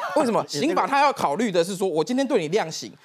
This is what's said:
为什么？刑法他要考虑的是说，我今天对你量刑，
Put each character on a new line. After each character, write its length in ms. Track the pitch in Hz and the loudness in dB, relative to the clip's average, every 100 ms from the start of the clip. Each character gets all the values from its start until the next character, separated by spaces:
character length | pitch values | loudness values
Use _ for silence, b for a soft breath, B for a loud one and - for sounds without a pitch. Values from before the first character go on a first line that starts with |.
| - - | -2 0
为 80 | 254 | 2
什 80 | |
么？ 100 | 180 - | 0 -2
刑 260 | 147 294 185 | -2 0 0
法 100 | 185 | 2
他 140 | 277 | 4
要 140 | 285 | 2
考 220 | - 160 147 | 2 -2 0
虑 140 | 233 | 0
的 140 | 175 | 2
是 120 | 175 185 | 0 0
说， 100 | 190 | -2
我 160 | 160 | 0
今 140 | 156 254 | 0 0
天 100 | 262 | 2
对 100 | 247 | 0
你 80 | 151 | 2
量 200 | 196 160 | -2 -2
刑， 220 | - 113 - | -6 -12 -16